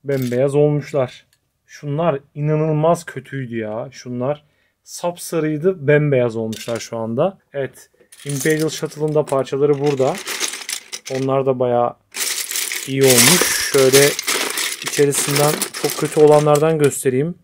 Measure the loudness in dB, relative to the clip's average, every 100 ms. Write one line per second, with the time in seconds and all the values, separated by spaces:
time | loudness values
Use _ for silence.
0 | -4 -4 -2 0 0 2 2 2 -2 -4
1 | -4 -8 _ _ _ _ _ -14 -8 -2
2 | -2 -2 _ -6 -2 0 0 2 2 0
3 | -4 -14 -10 -10 -6 -6 -6 -8 -10 -14
4 | -10 -4 -4 -4 _ _ _ _ -18 -6
5 | -6 -6 -6 -2 -2 0 -2 0 2 4
6 | 4 2 2 -2 -6 -6 -6 -6 -6 -8
7 | -4 0 -2 -2 _ -8 -8 -10 -20 _
8 | _ -16 -8 -4 0 0 -2 -4 -8 -4
9 | -2 0 0 -2 -2 0 2 2 0 2
10 | 0 0 -8 -6 -6 -8 -10 -10 -10 -16
11 | -8 -4 0 0 0 0 0 2 0 -4
12 | _ -8 -6 -6 -6 -6 -6 -8 -6 2
13 | 4 6 4 4 2 -2 0 4 6 6
14 | 4 0 -6 -4 -4 -6 -6 -8 -6 0
15 | 0 0 -2 0 0 0 -6 -4 -6 -2
16 | -2 6 8 8 6 4 2 2 0 2
17 | 0 0 -2 -6